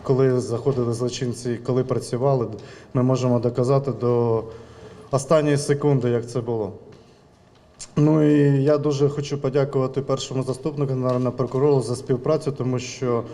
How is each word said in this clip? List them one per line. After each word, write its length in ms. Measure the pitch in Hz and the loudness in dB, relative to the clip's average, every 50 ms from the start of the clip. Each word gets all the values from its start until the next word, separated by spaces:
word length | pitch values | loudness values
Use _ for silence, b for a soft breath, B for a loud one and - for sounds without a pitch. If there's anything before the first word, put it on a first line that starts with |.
| - | 0
коли 360 | - 135 127 135 131 127 127 | 0 2 4 4 4 4 2
заходили 540 | 120 113 117 110 117 139 139 123 120 117 117 | 0 -2 -4 -2 0 0 0 0 0 -2 -2
злочинці, 680 | 117 127 120 - - 135 123 117 - - 123 117 110 120 | -2 -2 -4 -4 -4 -4 -6 -6 -6 -6 -6 -6 -4 -2
коли 180 | - 123 127 127 | -2 0 0 0
працювали, 640 | 127 123 117 - - 127 117 127 143 135 127 113 104 107 B B B B B B B - | 0 -2 -4 -2 -4 -4 0 2 2 2 2 0 -4 -6 B B B B B B B 0
ми 100 | 131 123 | 0 2
можемо 360 | 127 131 120 123 127 123 120 | 2 2 2 2 2 2 2
доказати 520 | 113 120 120 131 123 127 139 135 139 135 | 0 0 0 0 2 2 2 2 2 -2
до 520 | 117 107 123 120 120 120 120 117 113 110 107 B B B B B B B B B B B B B | -4 -2 0 2 2 2 2 2 0 0 -2 B B B B B B B B B B B B B
останньої 460 | - - 147 - 165 156 147 147 147 | -2 -2 2 4 2 4 4 4 2
секунди, 520 | 135 143 - 143 143 139 147 139 127 117 123 | 0 2 0 0 2 2 2 2 2 2 0
як 200 | 120 117 113 120 | 0 0 -2 -4
це 120 | - 127 | -6 -6
було. 300 | 110 120 117 113 104 92 - - - - B B B B B B B B _ _ _ _ _ _ _ _ _ - - - - | -4 -2 -4 -2 -4 -6 -8 -12 -18 -20 B B B B B B B B _ _ _ _ _ _ _ _ _ -20 -20 -6 0
Ну 280 | 151 147 151 156 156 151 | 2 4 4 4 4 6
і 400 | 147 151 147 143 143 143 139 135 | 6 6 6 6 4 4 4 4
я 140 | 147 151 | 2 2
дуже 320 | 147 147 151 143 135 147 139 | 2 2 0 0 2 0 0
хочу 320 | 143 - 143 - 143 139 | 0 -2 -6 -6 -6 -4
подякувати 600 | 139 135 - 147 139 139 143 135 131 131 131 139 | -4 -2 0 0 0 0 0 -2 -2 0 -2 -4
першому 420 | - - 135 127 - - 127 131 123 | -2 -2 -4 -4 -4 -6 -6 -4 -4
заступнику 500 | 131 123 131 - 160 143 143 143 135 131 | -4 -6 -4 -6 -6 -4 -2 -2 -2 -2
генерального 380 | 127 127 127 127 123 127 123 | -2 0 0 0 0 0 -2
прокурора 500 | 123 - 127 120 - 131 139 151 143 131 | -2 -2 -4 -2 0 2 2 4 4 2
за 140 | 113 117 123 | 2 -2 -4
співпрацю, 560 | 117 - - 135 123 - 139 156 143 - 147 | -6 -2 -2 -2 -2 0 -2 -2 0 -2 -4
тому 280 | 135 - 123 127 127 123 | -6 -4 -4 -4 -2 -4
що 440 | - - - - 135 123 120 117 107 B | -6 -8 -10 -6 -4 -2 -2 -2 -4 B